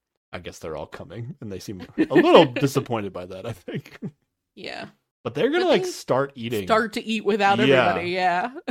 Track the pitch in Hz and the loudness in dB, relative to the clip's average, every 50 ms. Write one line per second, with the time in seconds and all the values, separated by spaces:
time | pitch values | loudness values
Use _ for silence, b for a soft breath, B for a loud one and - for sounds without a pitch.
0 | _ _ _ _ _ _ - 92 87 87 - - - 82 78 73 80 - - - | _ _ _ _ _ _ -16 -14 -14 -14 -14 -12 -12 -10 -10 -10 -10 -12 -14 -16
1 | 92 - 87 117 117 131 - - 127 104 95 92 - - 101 90 87 - - - | -16 -14 -14 -12 -12 -12 -14 -14 -12 -12 -12 -12 -12 -12 -12 -12 -14 -6 -4 -2
2 | - - 135 175 285 349 320 196 160 127 120 277 147 135 - 135 - - 120 110 | 0 2 4 4 6 8 8 8 8 6 4 0 0 0 0 -2 -2 -2 -2 -4
3 | 101 95 87 90 90 92 95 95 95 - 110 - _ - 277 151 - - - - | -4 -6 -8 -10 -12 -12 -12 -10 -10 -10 -10 -10 _ -10 -10 -10 -10 -12 -14 -14
4 | 220 151 - _ _ _ _ _ _ _ _ - - - 64 - 202 - - _ | -14 -14 -14 _ _ _ _ _ _ _ _ -16 -14 -12 -12 -12 -14 -16 -18 _
5 | _ _ _ _ - 123 117 175 208 269 320 359 370 339 254 185 185 359 - - | _ _ _ _ -10 -6 -2 0 0 0 2 2 2 2 2 2 0 -4 -8 -8
6 | - - 127 131 139 139 - 123 113 117 120 104 185 180 226 220 240 214 - - | -4 -2 0 0 0 -2 -6 -8 -6 -4 -4 -2 0 2 2 2 2 0 -4 -6
7 | - 214 226 214 - 202 220 202 196 196 202 202 254 - 135 127 117 104 95 170 | -4 -4 -4 -2 0 0 0 2 2 2 4 4 4 6 6 6 6 4 2 0
8 | 175 175 180 185 185 180 175 180 214 247 269 349 - 254 | -4 -4 -2 0 0 0 0 0 -2 -4 -8 -10 -8 -8